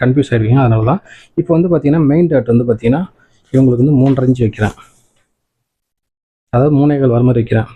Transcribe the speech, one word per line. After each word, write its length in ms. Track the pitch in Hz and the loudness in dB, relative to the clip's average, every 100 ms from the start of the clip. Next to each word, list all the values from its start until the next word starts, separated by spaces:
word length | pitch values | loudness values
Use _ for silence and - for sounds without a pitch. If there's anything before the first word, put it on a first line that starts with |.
கன்ஃபியூஸ் 280 | 127 135 135 | 0 0 0
ஆயிருவீங்க, 280 | 117 107 131 | -2 0 2
அதனால 200 | 123 113 110 | 2 0 0
தான். 100 | 180 - - - - | -2 -6 -20 -10 -6
இப்போ 100 | 151 165 | -2 0
வந்து 120 | 180 | 0
பார்த்தீங்கன்னா, 300 | 160 143 160 143 | 0 0 0 2
மெயின் 180 | 156 175 | 2 0
டாட் 200 | 143 120 | 0 0
வந்து 120 | 117 120 | 0 0
பார்த்தீங்கன்னா, 320 | 113 117 139 185 _ _ _ _ | -2 -2 -2 -4 _ _ _ _
இவங்களுக்கு 300 | 131 131 120 | 0 2 2
வந்து 140 | 139 135 | 2 2
மூன்றரை 280 | 135 131 127 | 2 0 -2
இன்ச்சு 160 | 127 110 | 0 -2
வைக்கிறேன், 280 | - 104 - - _ _ _ _ _ _ _ _ _ _ _ _ _ _ _ _ | -2 -6 -6 -18 _ _ _ _ _ _ _ _ _ _ _ _ _ _ _ _
அதாவது 180 | 120 143 143 | -2 0 0
மூணே 180 | 147 143 | 0 0
கால் 140 | 135 117 | 0 0
வர 80 | 127 | 0
மாதிரி 140 | 120 | 0
வைக்கிறேன், 280 | 113 110 117 | -2 -2 -4